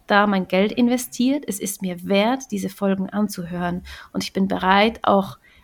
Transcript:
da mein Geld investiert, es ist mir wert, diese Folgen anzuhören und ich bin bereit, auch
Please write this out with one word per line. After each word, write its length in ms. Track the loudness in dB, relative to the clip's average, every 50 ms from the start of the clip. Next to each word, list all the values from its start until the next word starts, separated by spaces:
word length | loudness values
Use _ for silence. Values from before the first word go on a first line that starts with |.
| _ 2
da 200 | 4 4 4 4
mein 200 | 2 0 0 0
Geld 240 | 2 2 2 2
investiert, 720 | 2 2 2 2 2 0 -4 -6 -2 0 0 2 2 0 -2 -6
es 120 | -8 -6
ist 220 | -6 -8 -8 -6
mir 240 | -6 -6 -6 -6 -2
wert, 380 | 0 2 2 4 2 0 -2 -4 -8
diese 180 | -8 -6 -6 -6
Folgen 400 | -6 -2 0 0 0 0 -2 -4
anzuhören 720 | -2 -2 -2 -2 -4 -8 -10 -8 -6 -4 -4 -4 -4 -4 -8 -12 -18 -20 -20 -8
und 120 | _ -6 -6
ich 100 | -4 -2
bin 140 | -2 0 0
bereit, 520 | 0 0 2 4 4 4 4 2 0 0 2
auch 340 | 4 4 4 2 0 -6 -16 _ _ _ _